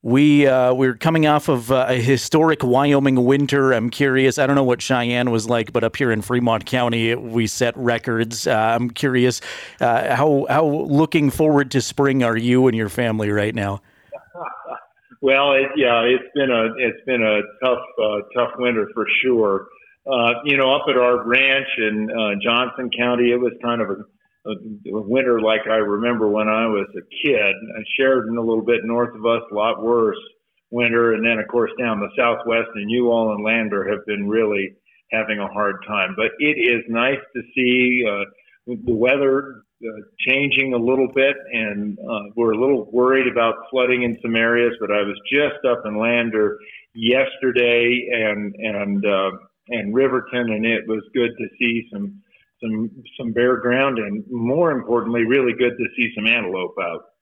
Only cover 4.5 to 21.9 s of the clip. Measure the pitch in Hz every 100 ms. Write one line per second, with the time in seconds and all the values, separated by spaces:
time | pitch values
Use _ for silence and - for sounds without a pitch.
4.5 | 139 131 123 - 127 120 123 123 113 110
5.5 | 120 110 117 113 - 131 110 101 123 120
6.5 | 113 - 131 120 117 113 120 120 113 110
7.5 | - 120 117 123 117 - 113 113 117 151
8.5 | 113 110 117 120 117 143 127 123 120 -
9.5 | - - - 123 117 - 123 151 143 -
10.5 | 135 160 147 143 143 156 165 147 - 156
11.5 | 143 135 135 - - 139 135 120 113 120
12.5 | 123 131 113 107 - 117 110 104 104 104
13.5 | 117 101 101 _ _ _ - _ - 151
14.5 | - - - _ _ _ 123 135 135 143
15.5 | 135 135 151 127 117 117 127 - 143 135
16.5 | 120 113 113 120 - - 123 110 107 104
17.5 | - 127 120 - - 110 104 101 123 120
18.5 | - 123 113 101 - 107 - 131 120 107
19.5 | 98 - - _ _ - 127 117 120 147
20.5 | 139 131 143 147 131 123 123 117 123 135
21.5 | 135 135 - 107